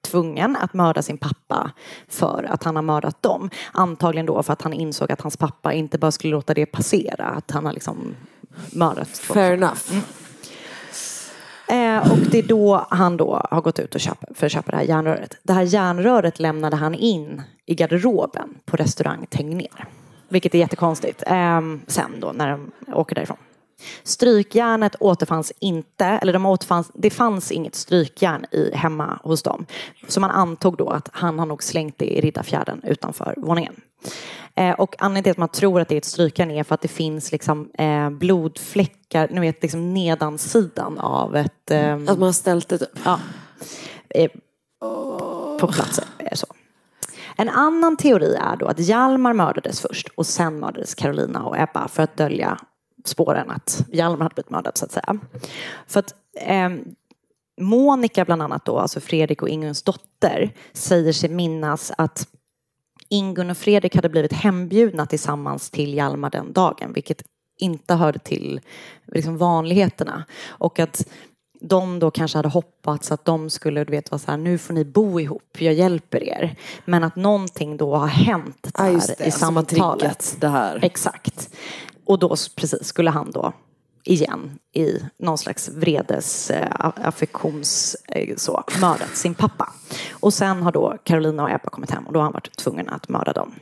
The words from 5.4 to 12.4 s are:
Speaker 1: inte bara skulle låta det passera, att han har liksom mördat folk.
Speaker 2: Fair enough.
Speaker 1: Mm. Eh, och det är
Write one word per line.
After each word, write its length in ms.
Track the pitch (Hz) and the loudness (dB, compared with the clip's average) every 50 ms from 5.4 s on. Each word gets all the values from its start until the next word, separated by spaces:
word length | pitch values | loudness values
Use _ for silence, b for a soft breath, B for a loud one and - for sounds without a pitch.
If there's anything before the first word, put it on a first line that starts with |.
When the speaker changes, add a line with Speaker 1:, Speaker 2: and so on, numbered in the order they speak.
| 165 143 - _ - 156 | -2 -2 -2 _ -2 -2
Speaker 1:
inte 260 | 139 160 156 147 - 147 | 0 0 -2 -2 -2 2
bara 120 | 156 156 | 2 2
skulle 180 | 151 - - 160 | 0 0 -2 -2
låta 240 | 151 147 139 - 156 | -2 0 0 0 2
det 120 | 151 151 | 2 0
passera, 580 | - - - - - - 185 - - - - - | 0 -2 -4 0 2 2 2 2 0 -6 -4 -6
att 240 | - - - - - | -6 -6 -6 -8 -4
han 160 | - 147 151 | -4 -4 -4
har 60 | 147 | -4
liksom 420 | - - - - - - 127 - - - - - _ _ - _ B B B B | -6 -6 -8 -8 -8 -8 -10 -12 -12 -14 -18 -20 _ _ -20 _ B B B B
mördat 360 | - 165 170 156 98 - 76 - - - | -2 0 0 0 0 -2 -8 -8 -8 -8
folk. 160 | - - - 208 | -6 2 4 4
Speaker 2:
Fair 140 | 190 180 | 6 6
enough. 280 | 180 180 196 233 - - - - | 4 4 2 2 0 -2 -6 -2
Speaker 1:
Mm. 100 | 180 202 220 - - - - - - - B B B B B B B B B B B B B B B B B B B B B B B B B - | -2 -4 -4 -4 -14 -20 -20 -20 -20 -20 B B B B B B B B B B B B B B B B B B B B B B B B B 0
Eh, 440 | 240 247 240 226 220 220 - 247 | 2 2 4 4 2 4 6 6
och 60 | 240 - | 6 6
det 200 | - - - | 4 6 4
är 40 | 233 | 4